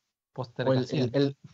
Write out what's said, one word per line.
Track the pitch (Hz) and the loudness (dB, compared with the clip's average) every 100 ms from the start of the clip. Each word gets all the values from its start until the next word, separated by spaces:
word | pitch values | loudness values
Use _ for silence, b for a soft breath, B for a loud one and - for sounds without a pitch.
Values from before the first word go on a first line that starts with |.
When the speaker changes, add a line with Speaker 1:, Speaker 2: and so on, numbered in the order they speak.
| _ _ _ | _ _ _
Speaker 1:
Postergación. | - 120 - 131 131 123 151 | -12 -10 -4 0 0 0 0
Speaker 2:
el, | 123 135 | 0 2
el | 139 143 - | 0 -2 -16